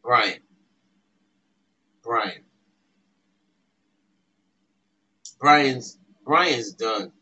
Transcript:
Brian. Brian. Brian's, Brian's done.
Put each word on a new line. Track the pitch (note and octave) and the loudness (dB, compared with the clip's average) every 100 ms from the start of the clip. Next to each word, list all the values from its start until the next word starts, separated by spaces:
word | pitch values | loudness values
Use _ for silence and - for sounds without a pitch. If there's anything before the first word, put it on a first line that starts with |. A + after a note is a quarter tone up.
Brian. | A#2 A#2+ G2+ F#2 _ _ _ _ _ _ _ _ _ _ _ _ _ _ _ _ | 0 0 0 -6 _ _ _ _ _ _ _ _ _ _ _ _ _ _ _ _
Brian. | F#2 A2+ G2 - _ _ _ _ _ _ _ _ _ _ _ _ _ _ _ _ _ _ _ _ _ _ _ _ _ _ _ _ - _ | -6 -4 -4 -10 _ _ _ _ _ _ _ _ _ _ _ _ _ _ _ _ _ _ _ _ _ _ _ _ _ _ _ _ -20 _
Brian's, | C#3+ D3 C#3 B2+ - - _ _ | 4 6 4 -4 -10 -20 _ _
Brian's | - D#3+ F3+ B2+ G#2 | -2 0 2 -2 -6
done. | F#2 A2+ F#2 F2+ _ | -8 -6 -6 -8 _